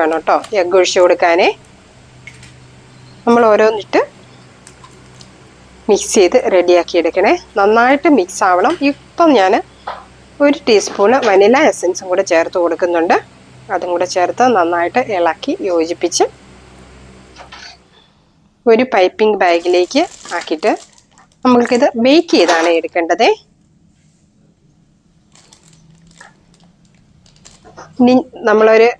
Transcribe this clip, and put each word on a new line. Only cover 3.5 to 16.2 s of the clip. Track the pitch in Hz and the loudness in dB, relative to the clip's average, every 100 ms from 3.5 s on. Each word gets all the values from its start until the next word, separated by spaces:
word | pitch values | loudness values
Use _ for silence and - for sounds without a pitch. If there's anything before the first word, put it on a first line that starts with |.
ഓരോന്നിട്ട് | 214 214 220 - - 571 - - - - - - - - - - - - - - - - - - | 2 2 -2 -4 -4 -4 -10 -20 -20 -20 -20 -20 -20 -20 -20 -20 -20 -20 -20 -20 -20 -20 -8 -2
മിക്സ് | 196 - 220 | -2 0 0
ചെയ്ത് | 175 170 226 | 2 2 0
റെഡിയാക്കി | 185 175 175 165 175 | 0 2 0 0 -2
എടുക്കണേ. | 165 185 214 349 - 214 | -2 0 0 -2 -4 -2
നന്നായിട്ട് | 202 226 247 285 339 262 | 0 2 2 0 0 0
മിക്സ് | 180 - 196 | -2 -2 0
ആവണം. | 180 240 349 277 | 2 0 -2 -4
ഇപ്പം | - - - 330 240 | -4 -8 -2 2 2
ഞാൻ | 190 254 - _ - - - - - - | 2 0 -4 _ -18 -18 -20 -20 -14 -2
ഒരു | 190 277 - | -2 0 0
ടീസ്പൂണ് | 202 - - 202 269 233 | 0 0 -2 0 2 2
വനില | 190 208 269 269 | 4 4 4 2
എസൻസും | - 175 185 185 | 0 -4 -6 -4
കൂടെ | 185 190 | -4 0
ചേർത്ത് | 165 165 185 | 0 0 -2
കൊടുക്കുന്നുണ്ട്. | 170 160 175 170 175 370 - - - - - | -2 -2 -2 -2 0 -2 -4 -20 -20 -20 -10
അതും | 185 180 | -8 -4
കൂടെ | 175 180 185 | -4 -4 -2
ചേർത്ത് | 175 170 254 202 | -2 0 0 2
നന്നായിട്ട് | 170 175 175 247 262 185 | 0 -2 -4 -4 -4 -2
ഇളക്കി | 175 - - 370 208 | -4 -4 -8 -6 -4
യോജിപ്പിച്ച് | 170 160 - 339 - | -2 -4 -4 -6 -4